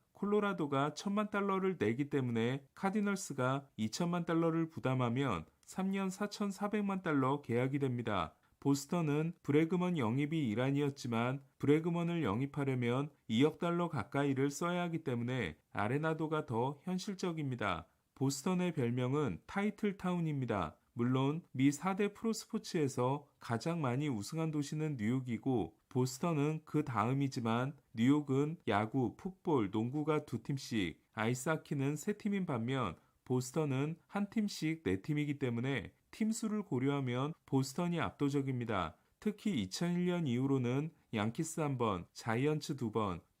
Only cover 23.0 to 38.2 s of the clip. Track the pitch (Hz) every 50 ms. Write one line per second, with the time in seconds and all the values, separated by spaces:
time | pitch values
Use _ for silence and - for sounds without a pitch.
23 | 123 127 139 151 - - _ _ - - 117 113 - 165 170 170 147 123 120 131
24 | 151 151 127 104 98 - - 160 160 160 151 151 143 139 160 156 156 156 147 120
25 | 101 110 127 131 131 127 117 107 - 131 131 117 87 - - _ _ _ - 127
26 | 127 127 - - - 175 165 143 139 151 156 160 - - - 151 147 143 120 104
27 | 104 120 135 139 139 135 - - 113 113 113 120 127 139 147 - _ _ - 110
28 | 117 131 143 151 147 139 131 135 147 151 165 - _ - 107 101 107 110 - 135
29 | 123 101 - - - 190 185 - - 180 156 131 107 92 87 110 113 120 131 151
30 | 147 151 151 151 147 - - 113 - - 143 135 - - 123 110 95 82 71 -
31 | _ _ _ 113 110 113 127 127 - 165 160 160 - - 165 139 135 139 151 151
32 | - 214 208 208 - 208 202 196 185 175 143 117 113 120 135 135 120 92 80 -
33 | _ _ _ _ _ - 127 127 127 - - 156 156 143 131 131 143 151 170 -
34 | _ _ - 202 202 202 - 233 208 196 - - 160 156 160 160 - - 92 95
35 | - - 151 147 147 147 143 139 135 123 117 117 120 135 139 117 82 85 - _
36 | _ _ - - 220 214 220 - - 214 208 214 202 - 143 123 127 139 139 143
37 | 135 123 120 127 135 151 165 - _ - 139 135 131 - - - 175 175 175 170
38 | 127 90 - -